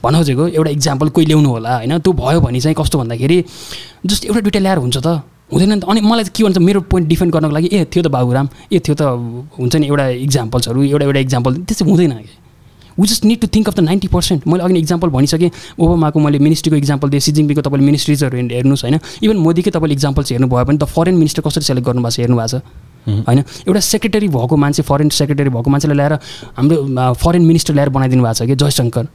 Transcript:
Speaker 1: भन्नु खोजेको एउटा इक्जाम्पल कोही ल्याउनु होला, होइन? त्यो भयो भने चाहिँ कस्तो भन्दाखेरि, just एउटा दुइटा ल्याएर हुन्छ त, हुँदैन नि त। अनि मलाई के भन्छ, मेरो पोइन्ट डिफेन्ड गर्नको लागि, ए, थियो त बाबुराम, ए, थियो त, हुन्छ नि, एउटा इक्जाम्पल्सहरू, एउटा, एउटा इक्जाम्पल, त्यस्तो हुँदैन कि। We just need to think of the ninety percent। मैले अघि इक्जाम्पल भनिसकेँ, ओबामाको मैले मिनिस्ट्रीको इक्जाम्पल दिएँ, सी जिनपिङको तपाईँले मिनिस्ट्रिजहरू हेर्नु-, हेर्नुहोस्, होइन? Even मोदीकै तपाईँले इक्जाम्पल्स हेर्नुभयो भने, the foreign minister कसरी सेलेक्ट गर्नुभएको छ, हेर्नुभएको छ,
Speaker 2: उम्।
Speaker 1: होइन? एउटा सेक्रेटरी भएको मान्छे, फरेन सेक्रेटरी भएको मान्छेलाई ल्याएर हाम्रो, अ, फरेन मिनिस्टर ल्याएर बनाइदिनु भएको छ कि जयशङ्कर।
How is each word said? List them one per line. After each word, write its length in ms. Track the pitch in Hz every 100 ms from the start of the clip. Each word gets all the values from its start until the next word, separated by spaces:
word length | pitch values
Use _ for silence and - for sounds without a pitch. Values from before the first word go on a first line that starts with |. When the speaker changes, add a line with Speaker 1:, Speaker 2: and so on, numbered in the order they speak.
Speaker 1:
भन्नु 140 | - 156
खोजेको 300 | 151 131 165
एउटा 240 | 160 156
इक्जाम्पल 380 | 147 139 135 151
कोही 180 | 170 156
ल्याउनु 220 | 156 143
होला, 260 | 117 113 127
होइन? 200 | 113 165
त्यो 160 | 170
भयो 280 | 170 123 165
भने 180 | 131 127
चाहिँ 160 | 139 156
कस्तो 200 | 147 151
भन्दाखेरि, 460 | 117 117 135 180 175 - - - - - 185
just 180 | 208 -
एउटा 140 | 220
दुइटा 200 | 208 202
ल्याएर 180 | 190 185
हुन्छ 200 | 123 131
त, 240 | 147 165 - _ _
हुँदैन 200 | 143 190
नि 60 | 208
त। 40 |
अनि 180 | 180 220
मलाई 220 | 208 233
के 200 | 208 -
भन्छ, 140 | 214 185
मेरो 240 | 175 202
पोइन्ट 280 | - 185 160
डिफेन्ड 240 | 160 175
गर्नको 200 | 160 151
लागि, 160 | 147 175
ए, 120 | 202 156
थियो 180 | 180
त 40 | 160
बाबुराम, 420 | 135 127 123 139 - -
ए, 60 | 190
थियो 160 | - 147
त, 60 | 147 123 120 117 147 -
हुन्छ 160 | 123 123
नि, 120 | 143
एउटा 200 | 143 135
इक्जाम्पल्सहरू, 760 | 123 131 131 117 127 117 123
एउटा, 220 | 143 147 139
एउटा 140 | 139
इक्जाम्पल, 340 | 131 127 123
त्यस्तो 320 | 131 180 220 170
हुँदैन 260 | 156 170
कि। 260 | 113 107 - - _ - _ - -
We 80 | 202
just 160 | - 214
need 200 | 233 208
to 80 |
think 160 | 214 208
of 100 | -
the 100 | 160
ninety 240 | 190 185
percent। 340 | 180 170 170 151
मैले 160 | 175
अघि 120 | 180 180
इक्जाम्पल 320 | 156 175 175
भनिसकेँ, 420 | 131 139 160 175 - - -
ओबामाको 400 | 165 170 156 156
मैले 200 | 151 143
मिनिस्ट्रीको 380 | 147 156 165 151
इक्जाम्पल 320 | 143 139 143
दिएँ, 100 | 143
सी 120 | 139
जिनपिङको 300 | 151 147 143
तपाईँले 240 | 143 139 139
मिनिस्ट्रिजहरू 520 | 147 - 147 139 127
हेर्नु-, 160 | 123
हेर्नुहोस्, 300 | 120 131 139
होइन? 140 | 120 151
Even 380 | - - 214 220
मोदीकै 360 | 160 170 180
तपाईँले 220 | 170 156
इक्जाम्पल्स 380 | 139 143 139 139
हेर्नुभयो 340 | 120 131 123 123
भने, 120 | 147
the 120 | 143
foreign 280 | - 170 180
minister 300 | 160 - 151
कसरी 160 | 160
सेलेक्ट 240 | - 127 123
गर्नुभएको 240 | 123 120
छ, 80 | 120
हेर्नुभएको 280 | 120 120 113
छ, 140 | 127 - - - - -
Speaker 2:
उम्। 140 | 104
Speaker 1:
होइन? 180 | 110 127
एउटा 400 | 139 - - 196
सेक्रेटरी 480 | - 214 226 214 208
भएको 300 | 135 123 151
मान्छे, 260 | 143 147
फरेन 260 | 151 143 151
सेक्रेटरी 400 | - 143 143 139
भएको 200 | 123 120
मान्छेलाई 280 | 143 147 143
ल्याएर 160 | 143 151 - - - -
हाम्रो, 380 | 139 165 139 127
अ, 160 | 127
फरेन 280 | 120 170 175
मिनिस्टर 320 | 165 165 -
ल्याएर 160 | 143 143
बनाइदिनु 340 | 135 131 127
भएको 100 | 120
छ 100 | 113
कि 120 | 117 135
जयशङ्कर। 520 | 143 - 120 120 113